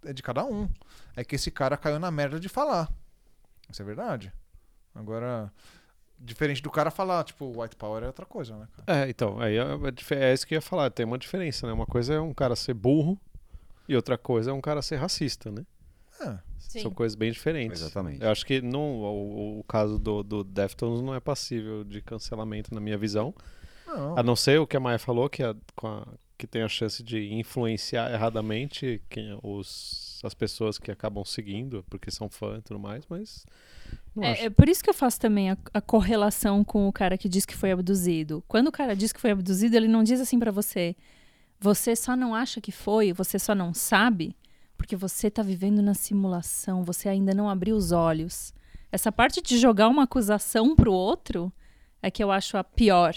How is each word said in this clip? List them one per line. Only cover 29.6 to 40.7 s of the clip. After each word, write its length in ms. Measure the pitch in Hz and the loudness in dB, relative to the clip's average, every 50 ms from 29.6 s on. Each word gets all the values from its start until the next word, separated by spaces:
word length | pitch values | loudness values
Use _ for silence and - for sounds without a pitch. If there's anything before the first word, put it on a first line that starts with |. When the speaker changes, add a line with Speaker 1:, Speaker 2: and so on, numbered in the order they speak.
| 95 - - - - - - - - - - - - | -10 -10 -12 -14 -12 -12 -12 -12 -12 -14 -16 -12 -12
Speaker 2:
as 100 | 110 - | -12 -6
pessoas 440 | - 113 104 - - 113 107 107 - | -4 -4 -4 -2 -2 -4 -4 -4 -4
que 100 | - - | -8 -10
acabam 320 | 101 - - 107 104 104 98 | -10 -6 -6 -6 -6 -6 -8
seguindo, 640 | - - - 107 101 98 104 123 135 123 101 92 - | -8 -8 -10 -8 -8 -8 -8 -8 -8 -8 -10 -10 -10
porque 200 | - 98 - - | -14 -12 -10 -10
são 200 | - - 110 104 | -8 -8 -8 -10
fã 280 | - - - 104 104 110 | -10 -8 -8 -8 -8 -8
e 40 | |
tudo 180 | 110 - 107 101 | -10 -12 -12 -10
mais, 260 | 101 101 104 127 151 _ | -10 -10 -10 -12 -10 _
mas 380 | 170 175 214 220 - - - - - - - - - - - - - - - - - | -10 -10 -10 -12 -16 -20 -20 -20 -20 -20 -20 -20 -20 -18 -14 -14 -14 -14 -14 -12 -8
não 100 | 214 202 | -4 -2
Speaker 3:
É, 80 | 240 | -2
Speaker 2:
acho. 100 | 226 - 233 | -2 0 -2
Speaker 3:
é 40 | 226 | 4
por 180 | 208 - 262 294 | 10 10 10 10
isso 160 | 359 - - | 10 4 4
que 60 | - | 0
eu 40 | 403 | 2
faço 260 | - 285 247 - - | 4 2 0 2 2
também 320 | - 226 208 202 196 185 | 2 2 4 4 4 2
a, 60 | 190 - - - - | 0 -2 -4 -4 -4
a 60 | 214 | -4
correlação 840 | - - - 220 190 185 233 214 208 208 - - - 214 202 202 208 | 0 6 6 6 6 6 4 4 4 4 2 2 2 4 4 4 4
com 240 | - - 214 196 196 | 4 4 2 4 4
o 40 | |
cara 260 | 196 - 202 185 185 190 | 2 2 2 2 2 0
que 120 | - 202 | -2 0
diz 160 | 175 196 - | 0 0 0
que 100 | - - | 0 -4
foi 160 | - - 196 | -2 0 2
abduzido. 720 | 190 180 185 180 196 190 175 180 170 160 156 151 156 151 - - | 2 2 2 2 2 2 4 2 2 2 0 -2 -4 -6 -6 0
Quando 200 | - 220 247 320 | 4 4 4 4
o 40 | |
cara 240 | 311 - 294 254 208 | 2 0 -2 0 0
diz 180 | 190 202 220 - | 0 0 -2 -2
que 80 | - | 0
foi 100 | - 240 | 2 2
abduzido, 460 | 208 196 180 190 190 185 208 240 226 233 | 2 2 2 0 2 4 4 6 6 6
ele 100 | 220 220 | 6 6
não 160 | 226 226 220 | 6 6 6
diz 160 | 214 254 254 | 6 4 2
assim 200 | 269 240 - 240 | 2 2 2 2
pra 120 | 233 226 | 2 2
você, 440 | 202 196 208 - | 0 -2 -4 -2